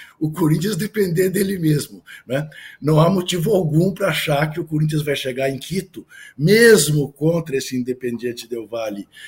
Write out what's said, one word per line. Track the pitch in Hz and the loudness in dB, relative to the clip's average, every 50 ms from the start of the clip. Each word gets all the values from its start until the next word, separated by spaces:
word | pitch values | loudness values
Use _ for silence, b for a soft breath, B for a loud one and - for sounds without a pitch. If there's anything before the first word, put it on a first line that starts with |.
| B B B B | B B B B
O | 156 156 | -6 -4
Corinthians | 156 175 180 151 156 - 156 208 214 | -2 0 2 2 2 2 0 -2 -4
depender | 160 214 208 - 214 196 180 165 175 185 185 | -4 -4 -4 -2 -2 -2 0 2 0 0 0
dele | 180 196 202 196 202 185 | 0 0 -2 -2 -2 -2
mesmo, | 165 156 151 143 - - 98 92 - B B B B | 0 2 2 0 0 -6 -12 -20 -20 B B B B
né? | B 120 139 156 151 B B B B B B | B -6 -6 -6 -6 B B B B B B
Não | - 139 156 151 | -2 2 4 4
há | 160 175 | 4 4
motivo | 196 185 175 - 180 180 160 214 214 | 4 0 -2 -2 -4 -2 0 2 2
algum | 185 175 147 143 156 180 196 190 | 2 0 2 2 2 2 2 0
pra | - 202 185 | -2 -2 -2
achar | 151 - - 160 147 139 156 156 | -2 -2 -2 -2 0 0 0 -2
que | 156 175 | -4 -6
o | 156 | -8
Corinthians | - 151 151 151 151 156 151 143 | -4 -2 -2 -2 0 0 -2 -2
vai | 147 139 | -2 -4
chegar | 131 - 131 123 127 135 139 | -4 -4 -6 -6 -4 -4 -4
em | 135 123 | -4 -6
Quito, | - - 160 190 - - - - - B B B B B B B | -8 -8 -6 -6 -8 -8 -12 -20 -20 B B B B B B B
mesmo | 143 175 202 226 233 233 220 185 151 151 151 151 139 127 - | 2 4 6 8 8 8 8 8 6 4 2 0 0 -2 -4
contra | - 151 160 170 170 160 160 135 | -2 0 0 0 0 -2 -2 -4
esse | 135 131 - 131 | -4 -4 -4 -4
Independiente | 127 123 127 123 127 - 123 117 113 117 123 120 120 - 110 | -6 -4 -4 -6 -6 -6 -6 -6 -4 -6 -6 -8 -8 -10 -10
Del | 120 117 110 | -10 -10 -10
Valle | 101 117 117 113 110 104 101 95 _ B B B | -8 -8 -8 -6 -6 -8 -10 -12 _ B B B